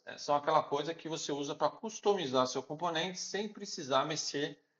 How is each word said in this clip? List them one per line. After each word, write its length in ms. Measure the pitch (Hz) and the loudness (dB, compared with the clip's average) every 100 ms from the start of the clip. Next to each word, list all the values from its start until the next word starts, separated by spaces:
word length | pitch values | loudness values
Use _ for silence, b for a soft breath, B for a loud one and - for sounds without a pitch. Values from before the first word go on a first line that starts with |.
| - | -14
eh, 140 | - | -10
são 160 | - 143 | 0 2
aquela 260 | 156 156 | 4 4
coisa 320 | - 143 147 | 4 0 -2
que 160 | 160 156 | -4 -4
você 220 | 160 - | -4 -2
usa 240 | 143 143 151 | -2 -2 0
pra 120 | 151 | 0
customizar 800 | - 220 - 214 196 147 127 127 | 0 -8 0 2 2 4 4 4
seu 160 | 139 | 0
componente 560 | - 151 170 160 185 185 | -4 -4 -2 0 -2 -4
sem 340 | - 190 214 | -6 -4 -4
precisar 540 | 208 202 - 135 135 151 | -6 -8 -8 2 2 2
mexer 580 | 156 - 143 147 - _ _ | 0 -2 -2 -2 -4 _ _